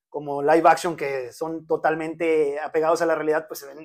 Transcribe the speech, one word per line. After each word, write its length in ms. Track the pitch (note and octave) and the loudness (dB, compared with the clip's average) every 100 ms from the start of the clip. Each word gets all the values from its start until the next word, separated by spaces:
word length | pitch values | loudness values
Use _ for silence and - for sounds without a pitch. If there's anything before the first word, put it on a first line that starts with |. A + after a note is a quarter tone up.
| _ | _
como 340 | D3 D3 C#3+ | -10 -6 -2
live 260 | C#3+ E3 E3+ | 4 6 6
action, 280 | E3 F3+ D#3+ | 4 0 -4
que 340 | C#3+ C3+ B2 | -6 -6 -8
son 340 | - D#3+ E3 D#3+ | -8 -8 -8 -4
totalmente 920 | D#3 D#3 D#3+ D#3+ D#3+ E3+ D#3 C#3+ C#3+ | 0 0 0 -4 -2 0 2 0 -2
apegados 420 | D#3 D#3+ D#3 E3+ | -4 0 2 2
a 40 | E3 | 2
la 80 | |
realidad, 320 | D#3 D3+ D3+ - | 0 0 -2 -4
pues 140 | - | -12
se 60 | C#3 | -14
ven 120 | C#3+ | -18